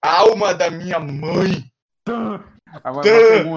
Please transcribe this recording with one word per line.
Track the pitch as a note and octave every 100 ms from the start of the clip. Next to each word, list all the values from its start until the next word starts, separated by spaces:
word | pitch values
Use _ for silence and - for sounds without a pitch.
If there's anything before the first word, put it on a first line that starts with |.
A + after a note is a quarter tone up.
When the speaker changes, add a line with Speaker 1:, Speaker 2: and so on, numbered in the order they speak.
Speaker 1:
a | D3+ E3+
alma | A3 G#3 G3+
da | F3 F3
minha | E3 F#3 E3+
mãe." | D3+ C#3+ D#3 F3 F#3+ E3 B2 _ _ _
Speaker 2:
Tum. | - A#3 A3 G3+ - _ _ E3
Agora, | - C3 G3
Speaker 1:
Tum. | A3+
Speaker 2:
uma | A3+ A3 D#3+